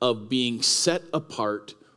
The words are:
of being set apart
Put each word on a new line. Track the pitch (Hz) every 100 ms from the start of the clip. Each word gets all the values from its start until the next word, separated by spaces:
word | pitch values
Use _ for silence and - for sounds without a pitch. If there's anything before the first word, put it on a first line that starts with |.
of | 123 113 104
being | 127 123 113
set | - - - 170 -
apart | 165 156 - 107 104 - - -